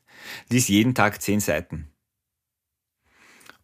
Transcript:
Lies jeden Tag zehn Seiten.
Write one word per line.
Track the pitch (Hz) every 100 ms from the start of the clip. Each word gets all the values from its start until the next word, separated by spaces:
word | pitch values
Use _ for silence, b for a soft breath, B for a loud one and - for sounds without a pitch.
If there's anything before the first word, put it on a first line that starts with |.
| B B B B B
Lies | 120 127
jeden | 98 117
Tag | 127 104 -
zehn | - 104
Seiten. | 101 78 - 80 78 _ _ _ _ _ _ _ _ _ _ _ b b b b b b